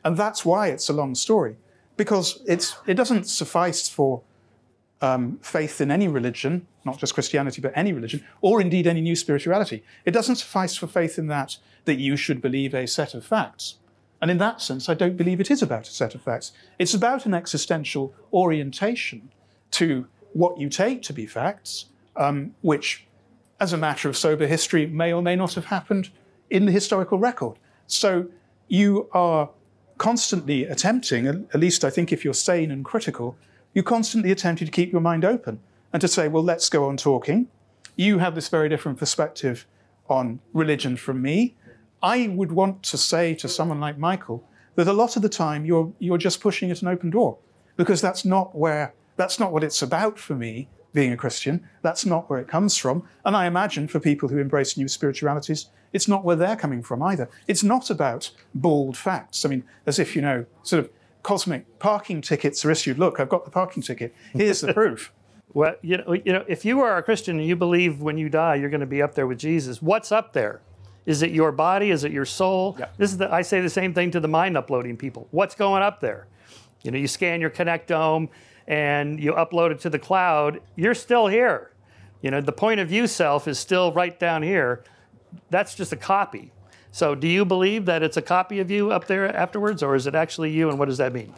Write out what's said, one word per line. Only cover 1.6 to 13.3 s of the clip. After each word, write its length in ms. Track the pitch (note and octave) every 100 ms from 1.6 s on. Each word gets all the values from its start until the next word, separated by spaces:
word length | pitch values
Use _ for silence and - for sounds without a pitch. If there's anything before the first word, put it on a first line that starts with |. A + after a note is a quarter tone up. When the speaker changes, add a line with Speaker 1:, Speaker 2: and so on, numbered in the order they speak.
| _ _ _ -
Speaker 1:
because 460 | G#3 G3+ F3 - -
it's, 300 | F3 - - -
it 80 |
doesn't 320 | F#3+ B3+ A3+ -
suffice 600 | - D3+ E3+ F3 D#3 -
for, 340 | - C#3 B2 _ _ _ _ _ _ _ _
um, 380 | C3+ B2+ A#2+ -
faith 400 | - D#3+ D3+ -
in 100 | C#3+
any 180 | D#3+ G3
religion, 580 | C#3 A#2+ B2 C3+ F3 - _
not 140 | C3+ C#3
just 160 | C#3+
Christianity, 480 | - C3 D3 C#3 -
but 100 | C3
any 180 | C#3+ G3+
religion, 300 | D3+ A2+ D3 - -
or 180 | F#3+ A3+
indeed 260 | F3+ F3+ E3+
any 140 | E3
new 160 | D#3+ E3+
spirituality. 680 | - C#3+ E3 F#3+ G#3 G#2+ - -
It 60 | -
doesn't 260 | A3+ A3+ A#3+
suffice 400 | - G3 F#3 -
for 120 | E3
faith 300 | F3+ D#3+ -
in 100 | D#3
that, 280 | D3 C3+ - _ _ -
that 120 | C3+
you 180 | C#3 C#3
should 260 | - C3
believe 320 | C3+ C3+ C3+
a 120 | C3+ B2
set 280 | - D3
of 100 | A#2+
facts. 520 | -